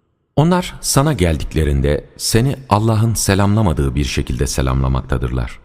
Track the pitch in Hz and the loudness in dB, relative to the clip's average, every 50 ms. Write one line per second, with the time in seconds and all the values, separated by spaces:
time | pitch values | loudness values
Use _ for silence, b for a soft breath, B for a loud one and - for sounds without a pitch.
0 | _ _ _ _ _ _ _ - 143 170 185 180 180 - - - - - - 139 | _ _ _ _ _ _ _ 2 2 4 2 2 0 -4 -10 -10 -6 -2 0 2
1 | 139 156 151 98 90 85 78 67 - - - 80 78 73 71 69 67 69 73 - | 2 2 2 2 2 0 0 0 -2 -4 -2 -2 0 0 0 0 2 0 0 -2
2 | - - - - - - - 113 120 139 139 - - - 101 104 110 113 113 107 | -4 -8 -16 -10 -8 0 0 2 2 2 -2 -4 -2 0 0 2 2 2 2 2
3 | 113 113 107 - - - 98 95 101 101 101 110 110 90 76 71 71 67 62 69 | 2 0 0 0 0 2 2 2 4 2 2 2 2 2 2 0 0 -2 0 -2
4 | 71 65 - - 69 - 65 62 67 65 - - 67 65 65 65 65 65 65 64 | -2 -2 -2 -4 -4 -4 -2 -2 -2 -2 -2 -2 -2 0 0 0 0 0 0 -2
5 | 62 - - 62 58 62 60 62 58 - - - - | -2 -2 -4 -2 -2 -4 -4 -4 -4 -6 -8 -14 -20